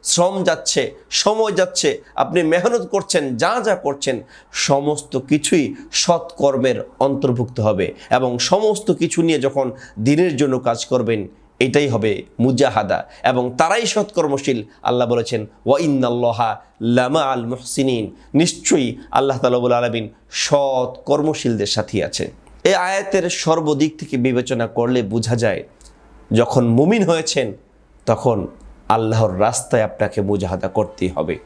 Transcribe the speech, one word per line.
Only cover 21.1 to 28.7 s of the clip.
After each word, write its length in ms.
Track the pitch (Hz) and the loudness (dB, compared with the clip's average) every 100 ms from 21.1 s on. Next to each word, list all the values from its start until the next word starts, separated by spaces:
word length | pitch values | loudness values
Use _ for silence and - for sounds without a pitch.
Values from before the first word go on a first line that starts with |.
| 147 151 143 123 110 101 | 0 0 -2 -2 -2 -2
সাথী 360 | 110 - 104 | -2 -4 -4
আছেন। 280 | 71 - 87 - - - | -4 -6 -8 -10 -20 -2
এই 100 | 175 | 0
আয়াতের 560 | 190 180 196 196 196 175 | 2 0 -4 -2 -2 -2
সর্বদিক 680 | - 165 160 151 143 156 156 | -4 0 0 0 0 0 -2
থেকে 180 | 147 131 | -6 -2
বিবেচনা 500 | 131 123 123 120 113 | 0 0 -2 -4 -4
করলে 360 | 117 120 127 | -2 0 0
বোঝা 340 | 101 113 113 120 | 0 -2 -2 0
যায়, 260 | 113 85 - _ - _ - - - | 0 -2 -8 _ -20 _ -20 -20 -2
যখন 340 | 110 117 135 120 | 2 2 2 4
মুমিন 360 | 117 156 226 | 4 4 4
হয়েছেন, 500 | 175 165 156 147 113 95 _ _ _ _ - | 2 0 0 -2 -2 -6 _ _ _ _ -2
তখন 400 | 110 123 107 85 - - | 0 2 0 -4 -10 -20